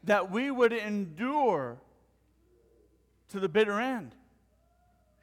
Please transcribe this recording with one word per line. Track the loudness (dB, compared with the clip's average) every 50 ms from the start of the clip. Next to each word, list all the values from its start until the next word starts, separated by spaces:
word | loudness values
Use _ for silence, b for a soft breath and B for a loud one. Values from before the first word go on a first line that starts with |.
| 2
that | 2 2 2 2 0
we | -2 -2 -2 -2
would | 2 2 2 2
endure | 2 0 -4 -4 -4 -4 -4 -6 -6 -6 -4 -2 0 2 2 2 2 0 -2 -4 -8 -12 -18 _ _ _ _ _ _ _ _ _ _ _ _ _ _ _ _ _ _ _ _ _ _ _ _ _ _ _ _ _
to | -8 -4
the | -4 0
bitter | 4 4 4 4 2 -2
end, | -2 -2 -4 -6 -8 -12 -18 -20 _ _ _ _ _ _ _ _ _ _ _ _ _ _ _ _ _ _ _ b